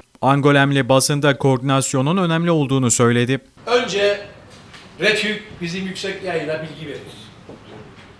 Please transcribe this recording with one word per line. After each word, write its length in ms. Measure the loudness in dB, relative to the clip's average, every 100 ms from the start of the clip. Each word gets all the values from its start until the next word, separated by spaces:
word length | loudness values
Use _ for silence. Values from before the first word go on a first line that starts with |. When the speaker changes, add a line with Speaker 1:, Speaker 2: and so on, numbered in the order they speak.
| -20 -2
Speaker 1:
Angolemli 680 | 2 4 4 4 4 2 4
basında 480 | 4 2 2 2 2
koordinasyonun 800 | 2 2 0 0 0 0 0 0
önemli 340 | 0 0 2
olduğunu 400 | 2 2 2 2
söyledi. 480 | 2 4 4 2 -2 -6 -12 -2
Speaker 2:
Önce 540 | 0 0 0 0 0 -6 -20 -20 -20 -20 -20 -20 -4
retük 440 | 0 0 -2 -4 -10 -10
bizim 240 | -8 -6 -8
yüksek 380 | -8 -8 -8
yayına 300 | -6 -6 -4 -6
bilgi 260 | -8 -14 -14
verir. 140 | -14 -16 -20 -20 -20 -20 -20 -20 -20 -20 -20 -20 -20